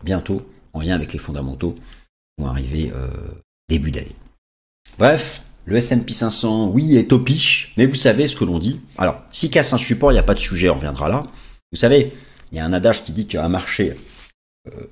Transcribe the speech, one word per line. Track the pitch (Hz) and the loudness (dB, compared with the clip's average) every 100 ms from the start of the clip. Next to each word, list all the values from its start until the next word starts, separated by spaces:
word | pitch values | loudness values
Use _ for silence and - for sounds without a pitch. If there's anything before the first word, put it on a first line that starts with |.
bientôt | 76 92 - 98 - - _ | -6 -4 -4 -6 -8 -20 _
en | 80 | -8
lien | 80 | -4
avec | 90 - | -2 -4
les | - | -8
fondamentaux | - 71 67 67 85 | -8 -8 -6 -4 -4
qui | - - - _ _ _ - | -6 -12 -20 _ _ _ -8
vont | 69 | -6
arriver, | 65 64 76 80 | -4 -4 -4 -4
euh, | 64 65 - - - _ _ - | -6 -8 -10 -12 -16 _ _ -2
début | 80 76 | -2 0
d'année. | - - - - _ _ _ _ _ - - | -4 -8 -14 -20 _ _ _ _ _ -14 2
Bref, | 120 160 - - - - | 4 4 -2 -10 -18 -16
le | - 110 | -2 0
S | 120 | 2
and | 123 | 0
P | - | -2
cinq | - 113 | -4 -4
cents, | - 117 110 104 | -2 -2 0 2
oui, | 110 156 135 | 2 4 4
est | 117 | 6
topiche, | 127 127 151 - - - - | 4 4 0 2 0 -2 2
mais | 131 | 2
vous | |
savez | 135 131 107 147 | 4 2 4 2
ce | - | 0
que | |
l'on | 95 85 | -2 -2
dit. | 95 151 - - | -2 -4 -8 -2
Alors, | 92 - - | -2 -2 -8
s'il | - 160 | -4 0
casse | 160 139 | 2 2
un | 120 | 0
support, | - 110 143 | 0 2 4
il | |
n'y | 117 | 6
a | |
pas | 98 | 4
de | 98 | 2
sujet, | - 87 90 | 0 0 2
on | |
reviendra | 67 76 69 76 | 2 -2 -4 -2
là. | 123 143 - - - _ | -2 -4 -14 -20 -20 _
Vous | 117 | 0
savez, | - 143 143 - - - - | 4 4 4 -2 -20 -20 -16
il | 80 | -8
y | |
a | |
un | 80 | -2
adage | 90 113 110 | 2 2 2
qui | - | -2
dit | 80 104 | -6 -4
qu'un | 82 80 | -4 -2
marché, | 90 - - 90 67 - - - _ _ _ - | -2 -2 -2 -2 -4 -16 -20 -20 _ _ _ -20
euh, | - - | -18 -20